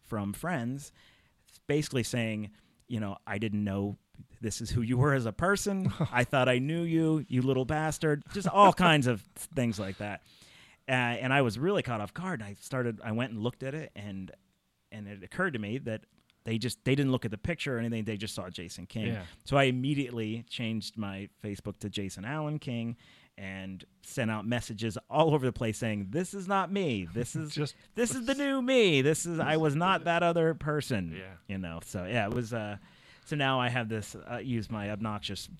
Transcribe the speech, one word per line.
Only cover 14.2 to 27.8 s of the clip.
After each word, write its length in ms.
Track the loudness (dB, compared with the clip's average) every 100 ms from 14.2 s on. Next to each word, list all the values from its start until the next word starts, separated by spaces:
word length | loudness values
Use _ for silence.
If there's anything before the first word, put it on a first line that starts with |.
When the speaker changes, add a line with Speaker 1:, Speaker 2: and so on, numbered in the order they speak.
| -12 -14 _ _ _ _ _
Speaker 1:
and 160 | -14 -12
it 160 | -12
occurred 300 | -12 -2 -2
to 60 | -2
me 180 | -4 -4
that 220 | -4 -8 -8 _ _ _ -4
they 120 | -2
just, 260 | -2 -2
they 120 | 2 4
didn't 160 | 4
look 140 | 2 0
at 60 |
the 60 | -6
picture 380 | -6 -4 -2 -2
or 40 |
anything. 260 | -2 -2 -2
They 120 | -4
just 160 | -6
saw 160 | -8 -8
Jason 380 | -10 -12 -12 -10
King. 200 | -4 -2
Speaker 2:
Yeah. 140 | -4 -6 -14 0
Speaker 1:
So 100 | 4
I 80 | 4
immediately 800 | 4 0 0 -2 -4 -4 -6 -8
changed 480 | -6 -4 -4 -4 -6
my 320 | -6 -6 -12 _
Facebook 340 | -10 -8 -8 -8
to 100 | -8
Jason 360 | -4 -6 -6 -8
Allen 320 | -4 -4 -4
King 380 | -4 -4 -4 -8 -14 -20 _ -14
and 480 | -10 -10 -10 -12 -16 _
sent 280 | -10 -2 -2
out 160 | 0 -2
messages 520 | -4 -4 -4 -4 -4 -2
all 240 | 4 4
over 120 | 4 2
the 80 |
place 240 | 0 -4 -2
saying, 300 | -2 -2 -4
"This 240 | -4 -4
is 120 | -6 -2
not 220 | -2 0
me. 340 | -2 0 -2 -4
This 220 | -6 -4 -6
Speaker 2:
<laughs> 20 |
Speaker 1:
is 160 | -6
Speaker 2:
Just 200 | -4 -4 -6